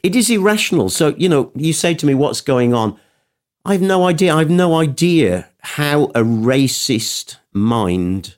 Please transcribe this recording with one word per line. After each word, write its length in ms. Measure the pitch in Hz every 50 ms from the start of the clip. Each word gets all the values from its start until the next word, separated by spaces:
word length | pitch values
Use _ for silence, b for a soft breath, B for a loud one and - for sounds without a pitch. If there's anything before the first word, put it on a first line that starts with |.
| -
it 120 | 214 180
is 140 | 254 226 -
irrational. 600 | 240 208 185 208 214 214 - - - 165 104 95
So, 260 | - - 165 151 - -
you 100 | - 185
know, 240 | 165 143 123 - _
you 180 | 127 147 160 156
say 220 | - - 175 170
to 100 | 160 -
me, 80 | 147 135
"What's 280 | 131 143 147 113 -
going 340 | - - 135 123 123 120 120
on?" 200 | 120 110 107 107 b b b b b b b b b b _ _ _ _
I 80 | - 202
have 80 | 190
no 240 | 185 190 190 185 180
idea. 300 | 180 175 151 185 180 151
I 40 | 156
have 120 | 160 151
no 240 | 175 175 180 175 160
idea 760 | 160 165 151 131 - 165 175 175 160 139 95 90 92 180 _ _ _
how 440 | - - - - 147 147 147 147 147 - -
a 80 | 117
racist 1160 | 113 113 117 110 110 120 131 139 139 127 - - - - 131 110 117 - - - - - - _ _ _
mind 840 | _ 101 104 113 117 117 104 90 90 92 90 90 95 98 90 - -